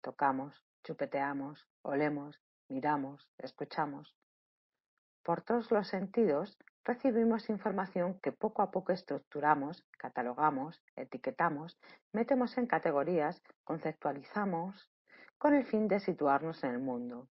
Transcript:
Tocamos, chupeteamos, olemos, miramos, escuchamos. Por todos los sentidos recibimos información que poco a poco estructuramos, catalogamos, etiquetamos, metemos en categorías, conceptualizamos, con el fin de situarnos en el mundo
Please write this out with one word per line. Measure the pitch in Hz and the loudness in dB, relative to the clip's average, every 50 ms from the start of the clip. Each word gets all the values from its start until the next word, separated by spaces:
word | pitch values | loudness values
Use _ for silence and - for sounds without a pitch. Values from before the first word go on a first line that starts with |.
Tocamos, | - 131 123 - 147 139 131 131 139 147 147 - _ _ _ _ _ | -10 -12 -4 0 0 2 2 0 -4 -6 -10 -18 _ _ _ _ _
chupeteamos, | - 156 - 143 135 - 139 139 143 143 139 135 143 151 - _ _ _ _ | -12 -6 -6 -6 -4 -2 -2 -2 -2 -2 -4 -6 -8 -10 -14 _ _ _ _
olemos, | _ - 143 139 151 151 147 143 143 151 147 _ _ _ _ _ _ _ | _ -2 0 2 2 2 0 -2 -6 -8 -14 _ _ _ _ _ _ _
miramos, | 135 131 131 147 151 143 135 135 143 143 - _ _ _ | -6 -2 0 0 0 0 -2 -6 -8 -14 -20 _ _ _
escuchamos. | - 131 - - 147 - - - 156 147 139 143 151 - _ _ _ _ _ _ _ _ _ _ _ _ _ _ _ _ _ _ _ _ _ _ _ | -14 -14 -10 -10 -10 -8 -4 -4 -4 -4 -4 -10 -14 -18 _ _ _ _ _ _ _ _ _ _ _ _ _ _ _ _ _ _ _ _ _ _ _
Por | - 170 175 | -2 -2 -2
todos | - - 226 240 226 - | 0 0 0 0 2 2
los | 233 208 202 - | 2 2 2 0
sentidos | - 190 196 190 - - 226 185 143 143 180 208 - _ - - _ _ _ | -4 -4 -4 -2 2 2 4 4 4 2 0 -4 -8 _ -20 -20 _ _ _
recibimos | - 247 247 - 277 226 226 226 226 226 220 - - | -4 -4 2 2 2 4 4 4 4 4 2 0 -2
información | 220 196 - 220 190 196 185 185 - 185 175 180 190 185 | -4 -2 -2 -2 -2 -2 -4 -2 -2 0 0 0 -2 -2
que | - - | -4 -6
poco | - _ - 220 214 - | -4 _ -4 -2 2 2
a | 202 190 | 0 2
poco | - 190 185 - | 0 -4 0 0
estructuramos, | 185 185 - - 143 135 - _ - 147 143 151 151 147 139 143 175 - _ _ - _ | -2 -2 -2 -6 -8 -8 -8 _ -8 0 4 4 4 4 2 -6 -8 -10 _ _ -20 _
catalogamos, | - 127 - - 120 120 123 127 151 156 147 131 135 160 170 - _ _ _ | -10 -8 -4 -4 -4 -4 -2 2 0 2 2 0 -6 -6 -10 -14 _ _ _
etiquetamos, | - 135 127 - 123 - 135 - - 165 170 156 143 156 170 - _ _ - - - _ _ - | -12 -12 -10 -10 -6 -6 -6 -2 0 0 0 0 -2 -8 -12 -14 _ _ -20 -20 -20 _ _ -2
metemos | 214 233 - 277 269 247 240 - 254 | -2 2 2 4 2 2 0 0 -2
en | 247 240 | 0 0
categorías, | - 160 - 170 147 143 139 160 180 170 147 151 180 - _ _ - _ _ | 0 2 2 2 2 2 2 2 2 2 2 2 -2 -4 _ _ -20 _ _
conceptualizamos, | - 160 160 - 160 156 _ - 151 143 143 135 - - 208 208 196 175 165 170 190 196 - - _ _ _ _ _ - - - - _ _ | -6 -6 -4 -2 -4 -6 _ -4 -4 -4 -4 -10 -6 -4 -2 -2 0 0 -2 -4 -6 -8 -12 -20 _ _ _ _ _ -20 -20 -20 -20 _ _
con | - 302 294 | 4 6 6
el | 285 247 | 6 4
fin | - - 214 220 208 | 2 2 2 2 4
de | 196 208 | 2 2
situarnos | 202 - 170 - 147 143 139 139 151 160 165 - - | 2 0 -2 2 4 4 4 4 2 -2 -6 -4 -4
en | 135 | -4
el | 123 123 | -2 -2
mundo | 135 135 123 120 123 123 120 120 131 135 _ | -2 -4 -4 -4 -6 -8 -10 -12 -14 _ _